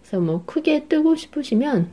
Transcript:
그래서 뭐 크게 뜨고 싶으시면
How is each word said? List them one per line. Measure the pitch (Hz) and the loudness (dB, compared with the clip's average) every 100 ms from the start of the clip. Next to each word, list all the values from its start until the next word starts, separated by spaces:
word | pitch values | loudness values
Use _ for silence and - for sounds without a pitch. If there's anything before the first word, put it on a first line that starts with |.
그래서 | - 190 | -4 -2
뭐 | 165 170 - | 0 -2 -4
크게 | 320 311 302 - | -2 0 0 0
뜨고 | 311 311 320 | 2 2 0
싶으시면 | - 302 277 220 285 233 175 | -2 -10 -2 0 2 0 -2